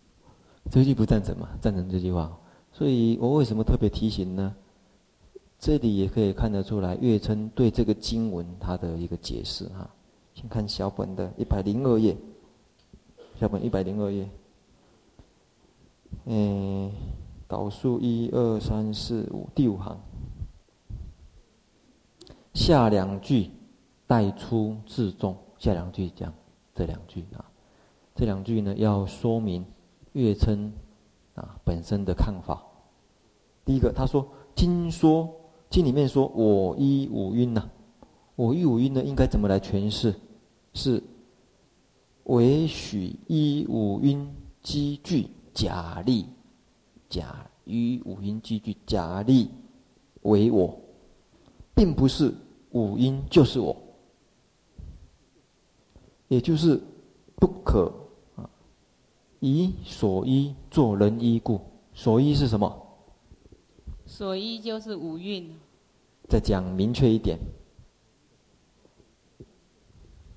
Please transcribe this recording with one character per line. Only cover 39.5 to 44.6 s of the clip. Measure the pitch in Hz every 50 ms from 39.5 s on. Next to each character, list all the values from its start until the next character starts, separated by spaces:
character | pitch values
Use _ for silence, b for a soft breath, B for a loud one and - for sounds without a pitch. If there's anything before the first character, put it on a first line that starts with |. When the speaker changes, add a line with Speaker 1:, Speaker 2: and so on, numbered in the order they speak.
| 95 98
Speaker 1:
诠 | 98 - - 98 98 107
释？ | 104 - - 113 95 - - - - - _ _ _ _ _ _ -
是 | - - 135 120 104 - - - - - _ _ _ _ _ _ _ _ _ _ _ _ _ _ _ _ _ _ _ _
唯 | - 127 120 117 127 139 156 165
许 | 156 - - - - - 104 92 90 - - - -
依 | 165 156 151 147 143 147 - -
五 | 120 113 107 101 98 104
蕴 | - 143 139 143 143 143 143 143 - - - _